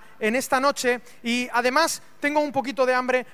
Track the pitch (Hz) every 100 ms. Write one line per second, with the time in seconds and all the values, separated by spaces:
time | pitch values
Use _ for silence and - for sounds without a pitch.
0 | - - 214 247 - 262 285 277 247 247
1 | - - 233 240 247 233 247 277 320 -
2 | - - 285 302 294 269 254 262 254 254
3 | 254 254 240